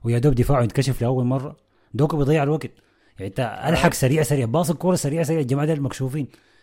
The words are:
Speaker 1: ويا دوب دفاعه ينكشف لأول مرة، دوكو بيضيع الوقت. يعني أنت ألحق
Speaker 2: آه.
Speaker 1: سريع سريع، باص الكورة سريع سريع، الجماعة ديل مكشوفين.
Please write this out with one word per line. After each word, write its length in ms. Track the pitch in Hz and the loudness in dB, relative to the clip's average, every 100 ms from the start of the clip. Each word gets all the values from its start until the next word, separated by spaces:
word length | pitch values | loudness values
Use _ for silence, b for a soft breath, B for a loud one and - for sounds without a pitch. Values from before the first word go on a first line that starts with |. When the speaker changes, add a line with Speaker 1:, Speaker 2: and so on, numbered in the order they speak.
Speaker 1:
ويا 160 | 117 120 | -2 2
دوب 140 | 147 123 | 2 4
دفاعه 260 | 123 139 | 4 2
ينكشف 400 | 117 - 131 123 | 2 0 0 0
لأول 240 | 120 131 123 | 0 0 0
مرة، 320 | 131 139 - _ _ _ | -2 -4 -14 _ _ _
دوكو 240 | 110 151 156 | 0 0 2
بيضيع 260 | 139 156 | 2 2
الوقت. 280 | 143 156 - - _ _ _ - | 2 -2 -4 -16 _ _ _ -12
يعني 120 | 98 | -10
أنت 100 | - | -4
ألحق 460 | 117 104 131 170 175 | -6 -4 -2 2 2
Speaker 2:
آه. 80 | |
Speaker 1:
سريع 300 | - 127 156 | 2 2 2
سريع، 220 | 147 143 113 | 2 0 0
باص 240 | 151 160 | 0 0
الكورة 260 | 151 180 180 | 0 0 0
سريع 280 | 139 165 | 0 -2
سريع، 160 | 151 160 | -2 -2
الجماعة 260 | 123 139 151 | 0 0 0
ديل 160 | 151 | 0
مكشوفين. 460 | 135 - 131 151 127 b b b | -2 -4 -6 -4 -8 b b b